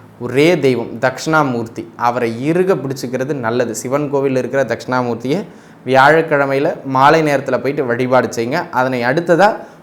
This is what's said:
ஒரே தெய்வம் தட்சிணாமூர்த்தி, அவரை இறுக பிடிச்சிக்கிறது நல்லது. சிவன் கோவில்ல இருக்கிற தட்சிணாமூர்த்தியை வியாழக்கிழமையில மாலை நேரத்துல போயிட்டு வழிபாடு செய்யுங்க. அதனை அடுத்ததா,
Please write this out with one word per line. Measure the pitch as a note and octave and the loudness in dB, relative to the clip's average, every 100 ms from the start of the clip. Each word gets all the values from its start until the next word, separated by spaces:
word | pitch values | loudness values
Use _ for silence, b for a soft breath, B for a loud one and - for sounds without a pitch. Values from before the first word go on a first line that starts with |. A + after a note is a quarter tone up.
| B - | B -12
ஒரே | A#2+ B2 D#3 F3 | -4 2 4 4
தெய்வம் | C3+ A#2 A2+ A2+ | 2 0 -4 -2
தட்சிணாமூர்த்தி, | B2+ B2+ D#3 D#3 C#3 A#2+ A#2 - - - | -4 -2 0 0 2 -2 -6 -10 -12 -4
அவரை | A#2+ B2 A#2 A2+ C#3 | -2 0 -4 -2 -2
இறுக | E3+ F#3 E3+ | 0 0 0
பிடிச்சிக்கிறது | C3+ C3+ B2+ B2 C3 | -2 -6 -6 -6 -4
நல்லது. | D3 A2+ A#2+ A#2 G#2+ | -4 -2 -2 -2 -4
சிவன் | B2 C#3 D3 | -4 -4 -2
கோவில்ல | C#3 C#3 B2+ | -2 0 -2
இருக்கிற | A#2+ C3+ | -2 -2
தட்சிணாமூர்த்தியை | B2 A#2 - B2+ B2 A#2 B2+ E3+ G#3+ B B B B2+ | -2 -4 -2 -2 -2 -4 -4 -4 -6 B B B 2
வியாழக்கிழமையில | C3 C#3 D#3+ D#3+ C#3+ C#3 C3+ D#3 - | 4 6 4 2 0 0 0 -2 -4
மாலை | C#3 C3 C#3 D#3+ | -4 4 6 6
நேரத்துல | D#3 C#3 C3+ B2 | 2 0 0 -2
போயிட்டு | C3 D3 B2+ | -2 -2 -2
வழிபாடு | A#2+ B2+ B2+ A#2 | 0 2 2 2
செய்யுங்க. | - A#2 D#3 - | -2 -4 -4 -2
அதனை | B2 B2+ B2+ | -2 0 0
அடுத்ததா, | A#2+ D3+ F3 E3 G3+ A3 B B | 0 0 2 4 4 2 B B